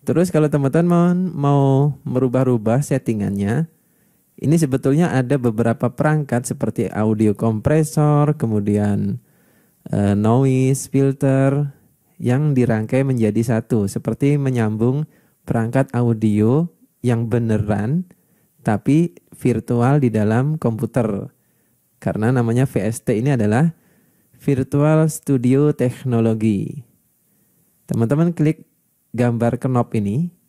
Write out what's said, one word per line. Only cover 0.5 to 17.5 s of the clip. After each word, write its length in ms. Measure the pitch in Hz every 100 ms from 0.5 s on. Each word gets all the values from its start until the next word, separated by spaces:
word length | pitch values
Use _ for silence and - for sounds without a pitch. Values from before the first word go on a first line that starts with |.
| 147 139 160 175 175 175 180 185
mau 640 | - 143 143 139 135 147 139 135
merubah-rubah 720 | 127 131 127 131 120 107 120
settingannya, 880 | 143 135 - 110 101 98 101 120 165 _ _ _ _ _ _ -
ini 160 | - 165
sebetulnya 560 | 151 127 135 143 175
ada 240 | 131 123 143
beberapa 560 | 120 107 117 113 123
perangkat 560 | - 151 156 139 120 127
seperti 400 | - - - 107
audio 480 | - 107 107 107 98
kompresor, 1040 | 113 107 104 156 151 - 147 147 147 151
kemudian, 800 | 113 107 101 104 104 101 101 117 _ _ _ _ _ _ -
eh, 240 | 104 101 101
noise 720 | 107 120 135 131 131 135 -
filter 880 | 135 135 135 139 135 135 143 147 - _ _ _ _
yang 360 | 117 127 151 135
dirangkai 480 | 120 110 107 127
menjadi 560 | 135 127 107 107 117 113
satu, 320 | - 117 101
seperti 480 | - - 110 143 147
menyambung 640 | 139 127 110 107 117 135 156 _ _ _
perangkat 480 | - 120 113 131 135
audio 800 | 120 120 113 110 104 107 135 170 _ _ _
yang 320 | 123 117 117
beneran 760 | 117 117